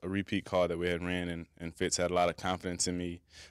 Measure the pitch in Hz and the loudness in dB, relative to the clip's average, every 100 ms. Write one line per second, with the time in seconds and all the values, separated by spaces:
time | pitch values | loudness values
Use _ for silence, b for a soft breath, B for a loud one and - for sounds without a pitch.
0 | 92 98 95 101 - 92 87 85 87 85 | -4 -2 0 -2 2 4 4 4 0 0
1 | 87 90 87 85 82 - 85 - 90 - | 0 -2 -2 -6 -10 -10 -10 -2 -2 2
2 | 87 90 87 82 92 90 92 87 - 90 | 2 4 2 2 -2 -2 -4 -4 -2 -2
3 | 87 85 B B B | -4 -8 B B B